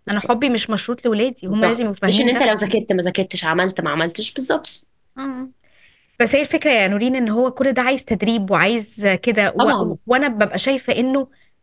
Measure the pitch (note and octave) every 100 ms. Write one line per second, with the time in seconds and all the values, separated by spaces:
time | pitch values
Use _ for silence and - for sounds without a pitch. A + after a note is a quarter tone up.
0 | - G#3 - A#3 C#4 A3+ - G3+ - A#3+
1 | A#3+ G#3 B3+ B3 F#3 G#3 A#3 A#3 A3 G3
2 | F#3 G3+ A#3+ B3 A#3+ G#3 G3+ A3 A3 F#3
3 | F3 F#3 F#3+ F3+ D#3+ E3 F#3+ F#3+ D#3+ D3+
4 | E3+ E3+ G#3+ - C4 D#4+ - - _ _
5 | _ C4 C4+ B3+ C4 _ _ _ _ _
6 | _ - A3+ C#4 D4 - D4+ A#3 F#3+ G3+
7 | B3 C4 A3+ A3 B3 B3 C4+ B3+ B3 C4+
8 | - G3+ G#3 A#3 F#3+ F3 F#3 A#3 G#3 -
9 | G3+ F#3 A#3+ G#3+ G3+ - A3 G#3+ F3+ D#3
10 | A3 B3+ C#4+ G#3+ G#3 F#3+ C4 C4 - -
11 | B3+ C#4 B3+ _ _ _